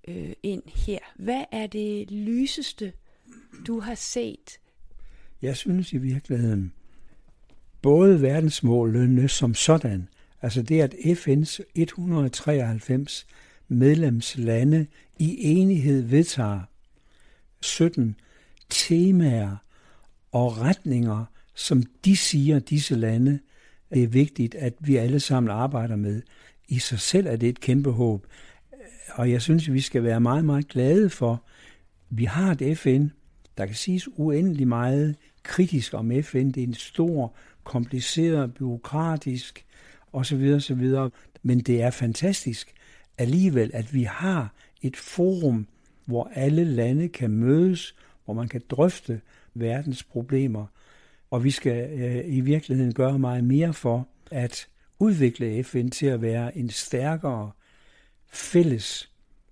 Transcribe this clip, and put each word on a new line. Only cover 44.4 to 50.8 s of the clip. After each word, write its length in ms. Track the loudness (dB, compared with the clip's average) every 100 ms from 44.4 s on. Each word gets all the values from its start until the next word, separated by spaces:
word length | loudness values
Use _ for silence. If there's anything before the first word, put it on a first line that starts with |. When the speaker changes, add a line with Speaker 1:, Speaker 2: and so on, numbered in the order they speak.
| -4 _ _ -8
Speaker 2:
et 140 | -8 -8
forum, 720 | -10 0 0 2 0 0 -4 _ _ _ -6
hvor 240 | -4 -4
alle 300 | -2 0 2
lande 440 | 2 0 0 0 -2
kan 220 | -4 -2
mødes, 640 | 0 2 4 2 0 -6 -18 _ _
hvor 100 | -10
man 140 | -8 -6
kan 140 | -8 -8
drøfte 500 | 2 2 0 -8 -8 -10 _ _
verdens 500 | -6 -4 -4 -6 -8
problemer. 640 | -8 -8 -2 -2 0 -4 -10 _